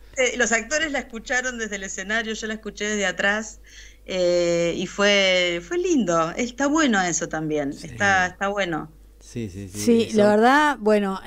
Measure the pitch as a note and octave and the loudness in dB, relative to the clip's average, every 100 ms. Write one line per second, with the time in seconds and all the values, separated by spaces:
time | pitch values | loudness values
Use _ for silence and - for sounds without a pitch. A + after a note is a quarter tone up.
0 | - - B3 A3+ A3+ A3+ A3 D4+ D#4 C#4 | -10 -2 -2 0 0 0 0 -2 -2 -4
1 | - A3+ A3 B3+ B3+ A#3+ G#3+ G#3+ F#3+ G3+ | -6 -10 -4 -2 -2 -4 -6 -8 -8 -10
2 | F#3+ A3 A3 A3 A3 G#3+ G#3+ - G#3 G#3 | -4 -4 -4 -6 -8 -10 -10 -8 -4 -2
3 | F#3+ F3 G3+ G#3+ A3 - - - - - | -2 0 0 -2 -4 -14 -20 -20 -20 -18
4 | - F#3 F3 F3 F3 E3+ E3+ - F3+ - | -6 0 2 2 2 2 0 -2 -4 0
5 | G3+ G3+ F#3+ F#3 F3+ F3 F3 F4 F#4 D#4 | 2 4 4 4 2 -2 -4 -2 0 2
6 | F3+ E3+ D#3+ - A#3+ - C#4 D#4 C#4+ G3+ | 2 2 0 -2 -6 -2 0 2 2 2
7 | F3+ D3+ D#3+ D#3+ D#3 D3+ C#3 D3+ D3+ - | 0 -2 -4 -4 -2 -2 -2 -6 -10 -2
8 | G3+ F#3+ F3+ F3+ G3+ G3+ F#3 D#3 D#3 - | 2 2 0 -2 -4 -2 -2 -4 -8 -16
9 | - - - A#2+ G#2+ F2+ G2 G#2 A#3+ A#3 | -20 -20 -14 -10 -8 -10 -12 -2 2 4
10 | A3 A3 G#3 G#3 A#3 C#4+ D4+ B3 G#3+ G#3 | 4 4 4 6 6 4 4 0 2 2
11 | G3+ F#3+ | 2 -4